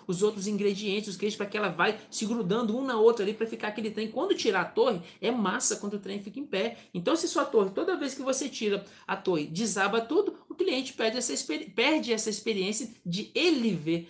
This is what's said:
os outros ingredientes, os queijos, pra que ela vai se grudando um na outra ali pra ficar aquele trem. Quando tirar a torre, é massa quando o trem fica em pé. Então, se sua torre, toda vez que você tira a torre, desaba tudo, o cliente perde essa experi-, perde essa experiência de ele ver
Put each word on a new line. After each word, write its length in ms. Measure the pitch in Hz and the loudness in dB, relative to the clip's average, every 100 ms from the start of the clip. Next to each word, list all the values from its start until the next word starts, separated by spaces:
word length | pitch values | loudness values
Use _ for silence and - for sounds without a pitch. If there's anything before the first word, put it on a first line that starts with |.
| - | -4
os 160 | 175 | 2
outros 240 | 208 208 202 | 2 2 -2
ingredientes, 640 | 202 202 196 208 208 208 | 0 0 0 -2 -2 -4
os 80 | 175 | -4
queijos, 200 | 208 208 | -4 -2
pra 100 | 202 | -4
que 120 | 214 | -2
ela 100 | 190 | -2
vai 300 | 160 202 208 - | 2 2 2 -6
se 160 | - | -4
grudando 540 | 214 233 180 226 220 240 | -2 -2 0 0 0 0
um 60 | |
na 120 | 269 226 | -2 6
outra 280 | 226 226 | 6 6
ali 100 | 196 | -2
pra 100 | 214 | -2
ficar 240 | 226 226 214 | -4 -4 -6
aquele 220 | 220 214 | -4 -6
trem. 180 | 208 220 | -4 -4
Quando 280 | 254 392 339 | -2 0 2
tirar 240 | 233 185 | 2 2
a 40 | |
torre, 360 | 170 214 254 180 - - | 0 2 2 2 -6 -4
é 120 | 220 | -2
massa 420 | 247 190 233 - | 0 0 2 0
quando 200 | 208 202 | 0 -4
o 40 | 202 | -6
trem 240 | 190 202 | -6 -10
fica 160 | 196 254 | -10 -12
em 80 | 294 | -4
pé. 300 | 196 226 - - | -2 -2 -6 -10
Então, 220 | 175 180 320 | -4 0 2
se 100 | 330 | 2
sua 180 | 311 | 0
torre, 260 | 277 220 190 | 2 2 2
toda 260 | - 359 339 | 0 -2 0
vez 180 | 277 | -2
que 80 | 269 | -4
você 260 | 262 262 285 | -2 -2 -2
tira 360 | - 214 196 - - | -2 -2 -2 -4 -16
a 120 | - 190 | -8 -4
torre, 300 | 190 165 151 | 0 0 -2
desaba 540 | 165 226 202 196 226 | -2 0 2 2 2
tudo, 380 | 226 339 403 - _ | 2 0 0 -4 _
o 60 | |
cliente 380 | 311 370 262 262 | -2 0 0 -4
perde 260 | - 220 247 | -2 0 0
essa 140 | 254 | 0
experi-, 360 | 269 - 311 - | -2 -2 -6 -4
perde 440 | - 269 311 226 | 2 4 4 2
essa 180 | 214 220 | 0 0
experiência 580 | 202 226 202 190 220 240 - | -2 -2 0 0 -2 -6 -10
de 280 | 175 185 - | -6 -6 -4
ele 400 | 254 359 277 226 | 2 4 4 2
ver 340 | 160 156 170 | 0 0 -2